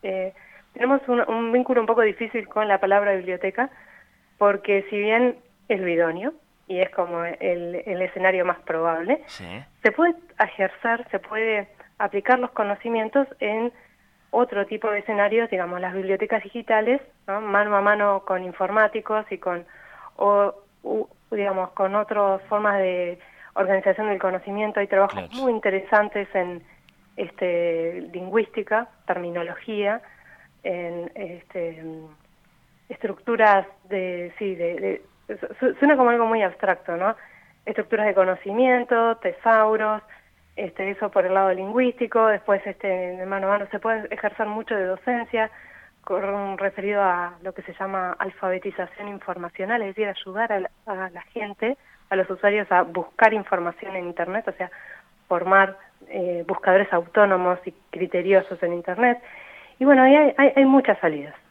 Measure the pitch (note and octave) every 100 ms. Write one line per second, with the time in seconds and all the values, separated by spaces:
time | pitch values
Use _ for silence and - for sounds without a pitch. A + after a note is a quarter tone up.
0 | G3 F#3+ F#3 - - - _ - B3 C4+
1 | C4+ A#3+ - A3+ A#3 A#3+ B3 B3 A3 A3+
2 | A3 G3 A3+ A#3 G#3 - G#3+ G3 F#3+ G3
3 | G3+ G3 F3+ F3+ F#3+ F#3+ C4+ - - -
4 | _ _ _ _ G3+ G3 G3+ G3 G3 G#3
5 | G#3 A3+ B3 A#3+ _ _ _ G3+ F#3 E3+
6 | E3+ E3 A3+ D#4+ _ _ _ F#3 F#3 -
7 | F3 E3+ E3+ E3 F#3+ F3 F3 F3 F#3+ F3+
8 | F#3 F#3 F#3 F#3 F3+ E3+ - D#3+ E3 E3
9 | F3 C4 - - E2+ G2 C#3 _ A3 G#3+
10 | E4+ E4+ - - G#3+ - F#3+ - A#3 A3+
11 | B3 G3 - G#3+ A3 G#3+ G3 _ - _
12 | G3+ G3+ G3+ B3+ B3 - G#3 G3+ A#3 A3+
13 | A3 C#4 C4+ - G#3 A3 A#3+ - _ _
14 | _ _ _ A3 B3 G3+ G3+ G#3+ A3 G#3
15 | G#3 G#3 G#3 A3 A#3 F#3 F3 F3+ F3+ F#3
16 | F#3+ F#3+ G#3+ A3+ G#3 A#3 - A3 A3 C4+
17 | - _ - G3 G#3+ G3+ G#3 G#3 G3+ G#3
18 | G#3 G3 - F#3 F#3 F3 F#3 G#3+ G#3+ A3
19 | G#3+ G#3+ G#3+ F#3 F#3 F3 E3+ - - -
20 | - - G3 G3+ G3+ - _ _ A#3+ A3
21 | - _ _ A3 G3+ F#3+ F#3 - F#3+ G3+
22 | G#3 G#3 G3+ F#3+ G3 G#3 G#3+ G3+ F#3 F3+
23 | F3 F3 - - - - F#3+ G3 F#3+ F#3+
24 | G#3+ G3 F#3+ F#3 F#3+ G3+ G#3+ G#3+ G3+ G3
25 | G3 G3 F#3+ A#3+ C4 A3 G#3+ F#3+ G3 G#3+
26 | G#3 G#3 G3 G3 F3+ F3 - _ _ _
27 | _ - F3+ - F3+ E3+ E3+ E3 E3 F3+
28 | E3+ F3+ F#3 G#3 G#3+ - G3+ A3 A#3+ _
29 | - F#3+ F3 F3 E3+ E3+ - G#3+ G3+ A3+
30 | - - - - _ _ - F3+ F3 E3+
31 | E3+ - F#3+ F3 _ F#3 E3+ D#3+ D#3+ D#3+
32 | D#3 D3+ _ _ _ _ _ _ _ -
33 | G#3 G3 - A#3 A3 G3 F#3+ - F#3 F#3+
34 | F#3 F3+ F3 - G3+ F3+ E3+ - G3 F#3+
35 | - _ _ G#3 - - B3+ - C#4+ D4
36 | B3 A#3+ A3+ A3+ G3 E3+ G3 F3+ - E3+
37 | F#3+ A3 - - _ _ - G#3+ G#3 A3
38 | G#3+ F#3+ F#3 F#3 G3 G#3+ B3+ B3 A#3+ A#3
39 | A#3 A3+ - C4 A#3 A3 G#3+ A3 G#3+ G#3+
40 | - - _ _ _ - G3 - G3 G3
41 | G#3 G#3 F3+ F#3+ G3 F#3 F#3+ A3+ B3+ A#3+
42 | A#3 A#3 A3 G#3 - G3+ G3+ G3 G3+ F#3
43 | F3+ F#3 F#3 G3 F#3+ G3+ G3+ G#3 A3+ A3
44 | G#3+ G#3+ G#3+ - G#3+ G#3+ A3 G#3+ F#3 F#3
45 | - A#3+ A#3 A3+ A3 - - - - _
46 | - F3+ G3 G3+ G3+ F#3+ G3 F#3+ G3 G3+
47 | G3 F3 F3 F3 F3+ F#3 F#3 E3+ G3 G3
48 | F3+ - G3 - F#3+ F#3 G3 F#3+ F3+ -
49 | G#3 G3+ - F3+ F3 - F#3+ A#3 G3+ F#3+
50 | G#3 F#3+ - F#3+ A3+ G#3 F#3 _ - F#3+
51 | F#3 F3 - - G#3 G3+ A3+ C#4 _ _
52 | _ F#3+ F#3 F#3 G3+ G#3 G3+ F3+ F3 E3+
53 | - - A3 G#3+ G3 F#3 F3 E3+ G3 F#3+
54 | F3 E3+ E3+ G3 A3 - F3+ - - -
55 | _ _ _ F3 F3+ G3 F#3+ F#3+ - _
56 | - G3 F3+ F3 E3+ F#3 - F#3 G3 F3
57 | E3+ - G3+ F#3 F3+ F3+ F#3 - _ -
58 | F3+ F3+ F3+ F#3+ F#3+ F3 F3 F3 E3+ F#3
59 | B3 A#3+ - - - - - _ C4 C#4
60 | C4 D4 D4 - C#4 - C4+ C4+ C4 G3
61 | E3+ D3+ C#3+ - _